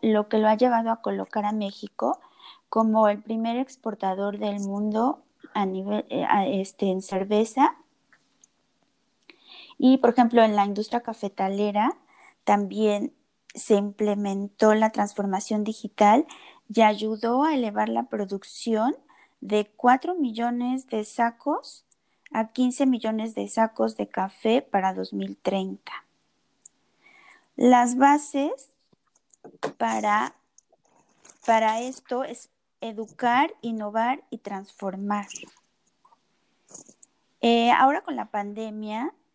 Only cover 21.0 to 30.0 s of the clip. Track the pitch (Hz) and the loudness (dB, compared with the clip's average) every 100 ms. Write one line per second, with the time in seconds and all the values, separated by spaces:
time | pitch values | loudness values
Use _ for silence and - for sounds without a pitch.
21 | 214 - 233 233 - 349 605 - _ _ | -4 -2 -2 -2 -4 -4 -6 -16 _ _
22 | _ _ - 220 226 - 254 240 269 247 | _ _ -8 -6 -4 0 0 2 2 2
23 | 220 220 226 220 202 - 226 - 226 220 | 0 -4 -6 -6 -4 0 0 0 -2 -2
24 | 202 - 190 - 220 240 - 202 190 185 | -6 -4 -6 -2 0 0 0 -2 -2 -4
25 | 190 202 196 202 - 190 190 196 - - | -6 -6 -6 -6 -4 -2 -4 -8 -14 -18
26 | - _ _ _ _ _ - _ _ _ | -18 _ _ _ _ _ -20 _ _ _
27 | _ _ - - _ - 247 247 240 247 | _ _ -20 -20 _ 2 6 6 4 4
28 | 277 294 - 277 294 539 - _ _ _ | 4 4 2 -2 -2 -4 -12 _ _ _
29 | _ _ _ - - - - - 226 220 | _ _ _ -20 -20 -12 -10 -6 -4 -2